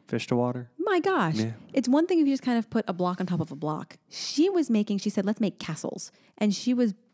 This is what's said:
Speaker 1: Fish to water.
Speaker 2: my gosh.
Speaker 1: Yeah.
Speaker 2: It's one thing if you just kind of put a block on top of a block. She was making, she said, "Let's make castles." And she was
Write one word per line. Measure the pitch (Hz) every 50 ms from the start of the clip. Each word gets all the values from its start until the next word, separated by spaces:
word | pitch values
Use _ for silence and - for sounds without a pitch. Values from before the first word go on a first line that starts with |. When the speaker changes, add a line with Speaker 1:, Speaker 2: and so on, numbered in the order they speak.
| _ -
Speaker 1:
Fish | 120 117 -
to | - 127
water. | 120 123 123 123 127 123 - _ -
Speaker 2:
my | 359 440 381 349
gosh. | 302 392 381 302 185 160 160
Speaker 1:
Yeah. | 110 110 113 113 - - - -
Speaker 2:
It's | 277 - 247
one | 262 302 330
thing | 359 370 330
if | 294
you | 277 269
just | 262 -
kind | 254 240 233
of | 214 -
put | - 226 - -
a | 185
block | 175 180 180 180 -
on | 185
top | 175 180 160
of | 160 - 143
a |
block. | 143 147 151 156 - 170 - - - _ _
She | - - - - - 277 330 403
was | 392 349 277 -
making, | 226 208 208 - 202 190
she | - 208
said, | - 214 190
"Let's | 202 220 -
make | 220 180 - -
castles." | - - 156 - - - - 165 - - - _ _ _ _
And | - 208 214 190
she | - - 247 254
was | 240 247 214 185 - _ _